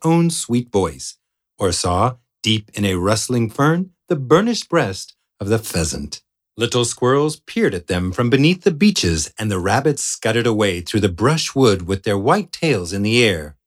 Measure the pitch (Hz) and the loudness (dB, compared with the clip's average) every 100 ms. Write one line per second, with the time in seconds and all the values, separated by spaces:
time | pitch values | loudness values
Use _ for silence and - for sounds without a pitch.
0 | 165 170 170 165 - 120 120 101 85 65 | 0 2 2 0 -2 -2 0 0 -2 -4
1 | - - _ _ _ - 95 87 92 90 | -14 -16 _ _ _ -4 -2 0 0 2
2 | 120 123 _ _ 110 110 - - 101 90 | 0 -2 _ _ -2 -2 -4 -4 -2 0
3 | 92 107 - 123 110 - 147 170 185 _ | 0 0 0 -2 -2 0 0 2 -4 _
4 | - 170 123 160 226 220 - 170 107 95 | -6 -4 4 4 4 -2 -2 -2 -2 -4
5 | - - _ - 98 110 - 90 78 73 | -12 -20 _ -8 -2 -2 -2 -4 -4 -4
6 | 73 - _ _ _ - 117 123 120 - | -10 -14 _ _ _ -6 -2 0 -2 0
7 | 123 139 151 151 - 226 165 90 - 90 | 0 2 0 -4 -8 -2 0 -2 -4 -2
8 | 90 92 120 135 151 185 - 143 208 - | -2 -2 0 2 2 2 0 2 2 2
9 | 90 82 - - 110 92 92 117 151 139 | 0 0 -4 -6 -4 -2 0 0 0 -2
10 | - - 113 113 117 107 104 87 87 107 | -4 -4 -2 0 0 2 0 -2 -4 0
11 | 101 85 117 156 - 135 123 92 85 95 | 0 0 0 0 -2 2 4 4 0 -4
12 | 110 98 110 196 175 - 165 110 85 98 | -2 -2 2 0 -2 -4 0 0 -2 -2
13 | 104 120 113 85 73 73 | 0 4 4 2 -6 -14